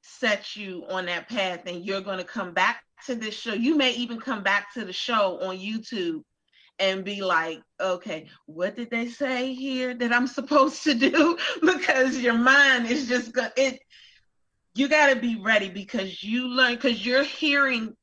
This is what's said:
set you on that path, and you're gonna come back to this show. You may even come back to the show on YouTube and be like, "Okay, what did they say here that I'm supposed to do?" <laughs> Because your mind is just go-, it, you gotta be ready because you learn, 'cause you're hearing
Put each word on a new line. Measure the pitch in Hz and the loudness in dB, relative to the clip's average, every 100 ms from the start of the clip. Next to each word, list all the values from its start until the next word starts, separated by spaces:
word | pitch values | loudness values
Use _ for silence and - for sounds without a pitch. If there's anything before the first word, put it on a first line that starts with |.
set | - - 233 202 - 208 | -20 -4 -2 -2 -4 -12
you | 202 180 - | -12 -12 -8
on | 185 180 | -6 -4
that | 170 - | -8 -6
path, | 226 190 175 180 | -4 -4 -4 -8
and | 175 190 | -10 -6
you're | 196 | -6
gonna | 190 185 | -6 -8
come | 180 220 180 | -8 -8 -6
back | 175 196 233 _ _ - | 0 0 -2 _ _ -8
to | 240 | -6
this | 220 208 | -6 -8
show. | 233 | -6
You | 208 240 311 | -2 2 2
may | 254 | 2
even | 240 240 233 | 0 -6 -8
come | 254 220 | -6 -4
back | 196 196 - | 0 -2 -2
to | 247 | -12
the | 196 | -10
show | 180 - 226 196 170 | -8 -2 0 0 0
on | 185 190 | -6 -6
YouTube | 196 220 - 220 175 156 - _ _ _ _ - | -8 -8 -8 -6 -4 -6 -12 _ _ _ _ -2
and | 190 190 190 | -2 0 -6
be | 202 | -6
like, | 190 165 160 160 _ - | 0 0 0 -8 _ -6
"Okay, | 190 180 214 - - - - | -4 -4 -6 -10 -12 -20 -18
what | 160 185 208 | -6 -6 -4
did | 233 | -6
they | 233 240 | -6 -6
say | 240 277 254 262 | -4 -4 -2 -4
here | 254 269 254 254 | -6 -6 -4 -4
that | 247 240 | -2 0
I'm | 240 254 | 2 0
supposed | - - 302 269 - | -4 2 4 4 2
to | 311 240 | 0 4
do?" | 269 349 320 339 - | 4 6 4 4 -4
<laughs> | - | 2
Because | 320 - - 262 262 262 | 2 2 2 2 2 2
your | 247 | 2
mind | 233 247 277 277 254 233 | 4 6 8 8 4 2
is | 254 240 | -2 0
just | 247 240 | -2 0
go-, | 247 240 - | -4 -2 2
it, | 269 254 _ - - _ _ _ _ _ _ | 0 0 _ -20 -20 _ _ _ _ _ _
you | 220 277 | -2 2
gotta | 302 285 254 | 6 6 4
be | 240 226 | 0 -2
ready | 196 214 190 | 2 2 2
because | 185 190 233 190 175 | -8 -6 -4 -4 -8
you | 202 240 254 | -4 -2 0
learn, | 247 247 240 | 2 2 4
'cause | 247 220 214 | 0 0 2
you're | 254 | 2
hearing | 285 - 311 285 269 240 220 - | 2 0 2 4 2 0 -4 -10